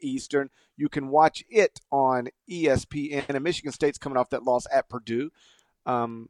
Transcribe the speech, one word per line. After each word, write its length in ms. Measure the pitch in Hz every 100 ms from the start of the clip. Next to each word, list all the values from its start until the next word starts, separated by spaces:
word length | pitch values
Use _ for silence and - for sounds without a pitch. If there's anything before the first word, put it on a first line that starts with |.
Eastern. 500 | 143 131 - 143 139 - _ -
You 120 | 147
can 200 | 151 135
watch 360 | 147 156 - -
it 320 | 226 190 - -
on 380 | 139 131 127 120 - -
E 200 | 175 156
S 160 | 127
P 280 | - 147 147
N. 120 | 143 135
And 140 | 139
Michigan 300 | 156 170 143
State's 260 | - 147 -
coming 180 | 143 131
off 140 | 127
that 140 | 127
loss 240 | 127 123 -
at 160 | 135 -
Purdue. 440 | 123 110 117 151 - _ _ _ _
Um, 440 | - 123 117 117